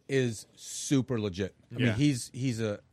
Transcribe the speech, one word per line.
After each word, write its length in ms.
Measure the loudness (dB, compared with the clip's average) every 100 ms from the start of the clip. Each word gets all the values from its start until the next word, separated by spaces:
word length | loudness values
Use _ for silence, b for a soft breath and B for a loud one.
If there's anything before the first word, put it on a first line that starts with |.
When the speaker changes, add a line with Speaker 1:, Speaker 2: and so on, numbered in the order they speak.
| -2
Speaker 1:
is 380 | 0 0 -2 -12 -18
super 600 | -14 -8 2 2 2 0
legit. 360 | -2 -2 -4 -6 -10
I 40 | 0
Speaker 2:
Yeah. 80 | 2
Speaker 1:
mean, 80 |
he's, 360 | 4 2 2 -4
he's 260 | -4 -2 -2
a 200 | -2 -4 -10